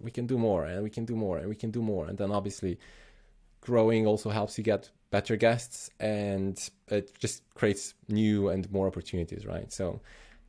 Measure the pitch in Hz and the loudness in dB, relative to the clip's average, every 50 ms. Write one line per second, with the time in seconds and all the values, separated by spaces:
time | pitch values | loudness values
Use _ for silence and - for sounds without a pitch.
0 | - 117 - - 120 120 131 120 113 110 98 85 73 80 90 98 107 107 - 117 | -12 -8 -6 -6 -2 0 0 2 4 4 4 2 2 -2 -4 -4 -4 -4 -4 -6
1 | 113 113 120 110 107 95 87 76 80 101 107 107 - 113 110 120 113 107 104 92 | -4 -4 -2 -2 0 0 -2 -2 -4 -6 -6 -4 -6 -4 -2 -2 0 0 0 -2
2 | 76 85 95 95 101 98 104 101 98 101 95 - - 92 85 - - - - - | -2 -4 -4 -2 -2 0 0 0 -2 -2 -6 -4 -4 -4 -4 -4 -8 -16 -20 -20
3 | - - - - - _ _ _ _ _ _ _ - - 123 117 110 110 113 110 | -20 -20 -20 -20 -20 _ _ _ _ _ _ _ -4 2 4 4 6 6 6 6
4 | 110 107 107 104 - 107 104 110 104 107 - - 104 113 104 98 - - _ _ | 4 4 4 2 0 -2 -2 -2 -2 -2 -4 -2 0 2 2 2 0 -6 _ _
5 | _ _ - 101 - - 113 104 113 113 117 120 - - - - - - - _ | _ _ 0 0 2 0 2 4 6 4 4 4 -2 -8 -12 -14 -14 -16 -10 _
6 | 110 107 107 104 104 101 98 98 98 98 95 - - - - _ _ - 107 104 | -2 -2 0 0 0 0 0 0 -2 -2 -4 -6 -10 -12 -12 _ _ -2 -2 -2
7 | 98 - - - - 110 - - - _ _ - - 107 98 - - - - _ | -2 -4 -8 -6 -6 -6 -6 -8 -12 _ _ 0 2 2 2 0 -4 -10 -14 _
8 | - - 107 107 110 107 104 104 98 95 87 95 90 98 98 98 95 95 - 90 | -6 -2 2 4 4 4 4 4 4 2 2 0 -2 -2 -2 0 0 0 -2 -4
9 | - - - 90 85 - - - - - 82 85 - - - - 95 90 - 110 | -8 -6 -4 -4 -4 -4 -6 -10 -8 -8 -8 -8 -8 -10 -6 -6 -4 -4 -4 -8
10 | - - - - - - - - - | -12 -18 -20 -20 -20 -20 -20 -20 -20